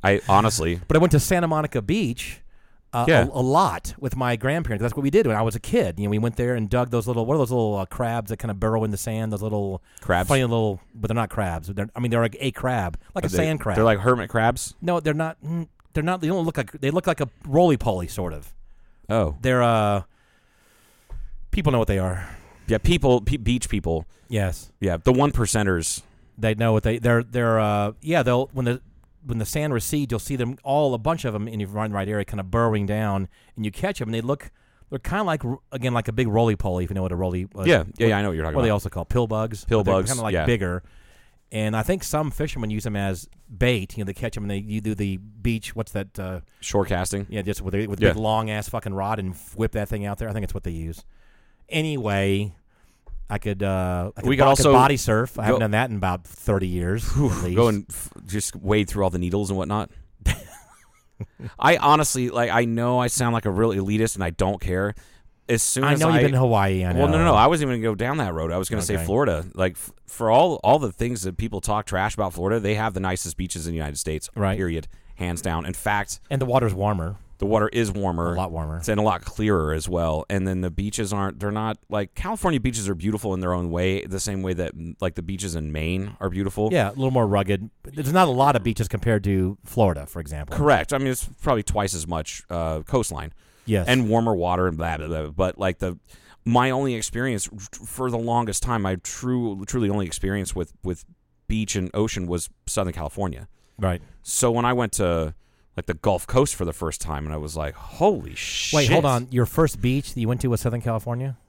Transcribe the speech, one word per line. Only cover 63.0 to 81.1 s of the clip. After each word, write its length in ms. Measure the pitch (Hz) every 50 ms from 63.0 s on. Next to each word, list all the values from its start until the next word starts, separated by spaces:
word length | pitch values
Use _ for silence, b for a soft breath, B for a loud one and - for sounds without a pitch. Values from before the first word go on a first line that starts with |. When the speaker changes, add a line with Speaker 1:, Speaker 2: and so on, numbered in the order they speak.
| 123
Speaker 1:
sound 260 | 120 - - 127 120 117
like 120 | 113 -
a 60 | 107
real 180 | 92 98 113 113
elitist, 460 | 98 98 95 98 104 107 113 110 -
and 80 | 95 92
I 80 | 85
don't 280 | 82 - 92 92 101 95
care. 340 | - - 90 90 98 104 107 b b b b b b - _ _ _ -
As 120 | 120 113
soon 220 | - - - 131 135
Speaker 2:
I 100 | 147 147
Speaker 1:
as 60 | 147
Speaker 2:
know 100 | 156 160
Speaker 1:
I 40 | 160
Speaker 2:
you've 80 | 156 151
been 80 | 143 135
to 60 | 127
Hawaii, 440 | 131 123 113 104 98 98 95 92 90
I 100 | 90 87
Speaker 1:
Well, 140 | - -
no, 60 | - -
no, 40 | 160
Speaker 2:
know. 60 | 170 170
Speaker 1:
no. 40 | 131
I 120 | 104 113
wasn't 220 | 143 175 156 151 135
even 120 | 123 117
gonna 100 | 110 113
go 40 | 107
down 220 | 95 117 123 143
that 160 | 156 127 95 82
road. 180 | 80 80 82
I 60 | 85
was 120 | 92 95 -
gonna 120 | 113 104
say 140 | 90 85 104
Speaker 2:
Okay. 100 | 90 82
Speaker 1:
Florida. 400 | 95 98 123 147 117 85 76 82 87 -
Like, 200 | 90 92 92 87
f-, 180 | - - - - - -
for 220 | - - - 120 110
all, 300 | 110 131 165 185 151 - -
all 160 | 101 131 156
the 120 | 143 104
things 320 | - - 117 120 123 104 92
that 140 | 95 87
people 220 | - 113 110 107 95
talk 240 | - - 104 107 101
trash 280 | - 98 92 98 107 -
about 200 | - 104 92 82
Florida, 260 | 85 87 98 110 117
they 160 | 101 101 107
have 180 | 104 110 110 92
the 60 | 95
nicest 340 | 95 92 92 - - 87 76
beaches 300 | - 92 90 - 87 78
in 40 | 85
the 60 | 82
United 200 | 80 76 73 71
States. 320 | 69 - 80 78 76 - - -
Speaker 2:
Right. 220 | 110 101 95 95
Speaker 1:
Period. 300 | 87 95 87 82 80 73 b b b b b b
Hands 260 | - 90 87 87 82
down. 240 | - 92 82 80 80
In 80 | - 92
fact, 460 | - - 107 104 101 101 - - - - -
Speaker 2:
And 120 | 139 135
the 40 | 131
water's 280 | 123 120 131 123 110 92
warmer. 440 | 92 98 104 104 90 80 85 98 - - - - _
Speaker 1:
the 60 | -
water 220 | 101 110 110 104
is 240 | 107 - 117 117 101
warmer. 420 | 95 104 98 92 85 82 85 85 87
Speaker 2:
A 20 |
lot 140 | 92 92 87
warmer. 260 | 82 80 80 76 78
Speaker 1:
It's, 100 | 85 80
and 140 | - 107 104
a 20 | 104
lot 220 | 107 92 85 -
clearer 480 | - - - 107 107 101 87 78 76 78
as 160 | 80 76 -
well. 360 | 90 85 85 80 78 78 - _
And 180 | 101 98 92
then 140 | 95 92 92
the 100 | 92 90
beaches 400 | 80 98 98 104 - - 110 95